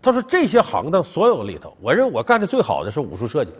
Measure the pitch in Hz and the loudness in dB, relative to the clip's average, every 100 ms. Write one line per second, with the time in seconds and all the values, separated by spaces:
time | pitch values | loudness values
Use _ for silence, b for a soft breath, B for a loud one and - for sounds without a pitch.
0 | 254 247 240 370 269 233 - 95 113 185 | 2 0 0 0 2 2 2 -2 0 -2
1 | 160 - 226 196 101 82 82 - 101 175 | -2 0 2 2 -4 -10 -16 -10 0 2
2 | 262 135 - 214 202 262 - 71 85 104 | 2 0 0 0 2 0 0 0 -2 -6
3 | 120 87 117 151 107 - | -8 -6 -4 -2 -4 -8